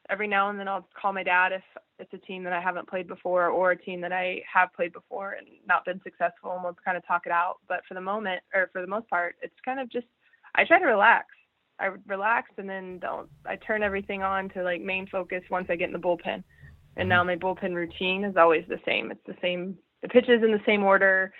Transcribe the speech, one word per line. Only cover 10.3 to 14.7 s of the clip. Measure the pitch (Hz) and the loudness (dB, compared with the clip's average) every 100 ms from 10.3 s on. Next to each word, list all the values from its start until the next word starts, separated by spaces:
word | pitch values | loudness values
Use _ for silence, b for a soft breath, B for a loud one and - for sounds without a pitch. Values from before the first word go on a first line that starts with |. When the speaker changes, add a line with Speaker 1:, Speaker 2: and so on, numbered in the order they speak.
| b b - | b b 0
Speaker 1:
I | 202 | 4
try | 349 | 6
to | 349 | 6
relax. | 208 214 208 - - _ _ _ - | 6 6 6 2 -14 _ _ _ -8
I | 190 190 202 | -6 -6 -8
relax, | 196 202 240 247 - | -4 0 -2 -2 -10
and | 196 | -10
then | 190 190 180 | -10 -10 -10
don't, | 190 - - - - | -8 -10 -12 -16 -12
I | 190 | -10
turn | - 214 | -6 -2
everything | 208 196 202 196 | -2 -2 -4 -4
on | 190 190 196 | -2 -2 -4
to, | 196 | -6
like, | 180 | -4